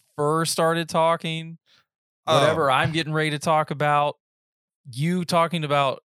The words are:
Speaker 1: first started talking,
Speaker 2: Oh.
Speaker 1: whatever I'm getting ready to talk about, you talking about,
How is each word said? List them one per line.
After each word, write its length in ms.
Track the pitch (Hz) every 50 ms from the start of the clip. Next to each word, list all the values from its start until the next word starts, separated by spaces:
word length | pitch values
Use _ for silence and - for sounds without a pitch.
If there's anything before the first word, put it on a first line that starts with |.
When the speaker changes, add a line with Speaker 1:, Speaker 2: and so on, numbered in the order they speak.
| _ _ _
Speaker 1:
first 380 | - 147 147 156 160 165 156 -
started 340 | - 165 165 165 165 165
talking, 680 | 156 - 170 160 165 165 170 - 165 160 160 165 165 165 - _ _ _ _ _ _ _ _ _ _ _ _ _
Speaker 2:
Oh. 140 | - 160 151
Speaker 1:
whatever 320 | 139 151 160 160 151 135
I'm 220 | 127 139 160 - 151
getting 180 | 165 160 147
ready 200 | 156 156 156 156
to 80 | 147 147
talk 300 | - 170 156 156 151 -
about, 460 | 165 139 147 147 147 147 147 147 - - _ _ _ _ _ _ _ _ _ _ _ _ _ 143
you 360 | 113 123 151 170 180 185 175
talking 400 | - 185 170 165 165 170 170 156
about, 380 | 143 143 143 139 135 - -